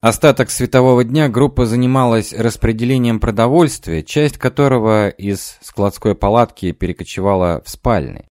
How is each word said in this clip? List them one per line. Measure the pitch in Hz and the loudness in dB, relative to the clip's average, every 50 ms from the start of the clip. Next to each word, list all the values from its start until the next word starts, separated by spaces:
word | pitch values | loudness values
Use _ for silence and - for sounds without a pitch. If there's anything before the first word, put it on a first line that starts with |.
Остаток | - 113 113 - - 156 131 - 131 - | 2 0 0 4 4 2 4 4 0 -4
светового | - - 123 120 - 131 127 131 127 123 123 | -2 -6 -6 0 2 4 4 6 4 4 2
дня | 113 127 156 156 139 | 2 0 0 0 0
группа | 110 123 139 143 131 - 127 | 2 0 0 0 2 0 -2
занималась | 113 110 120 123 127 131 131 127 123 113 113 104 - - | 0 0 0 0 2 2 2 2 2 2 0 -2 -4 -6
распределением | - 113 117 110 - - 123 113 110 117 123 135 131 123 120 117 107 | -4 -2 -2 -2 0 -2 -2 -2 0 0 0 0 0 0 0 0 0
продовольствия, | - - 107 101 113 120 139 170 175 151 - - - - 82 80 80 | -2 -2 0 0 0 2 4 4 4 2 0 -6 -10 -6 -6 -6 -6
часть | - - 147 151 147 135 - | -4 -2 0 0 0 -2 -2
которого | - 131 - - 143 139 131 123 110 110 110 107 104 101 | -4 -4 0 2 2 2 2 2 2 2 2 2 0 0
из | - _ 98 101 101 95 - - - _ | -4 _ -6 -6 -4 -6 -6 -14 -18 _
складской | _ - - - 101 101 - - - 110 101 | _ -18 -6 -2 -2 -2 -2 -2 -2 -2 -2
палатки | - - 101 104 120 120 - - - - 90 80 | 0 0 2 4 4 2 2 -2 -8 -8 -8 -6
перекочевала | _ - 87 87 _ 90 - - - 92 101 101 95 92 87 85 71 - | _ -6 -8 -6 _ -10 -12 -8 -4 -2 0 2 2 2 0 -2 -4 -6
в | - | -12
спальни | - - _ 127 117 95 73 64 50 - - _ _ | -20 -6 _ -2 -2 0 -2 -6 -10 -16 -18 _ _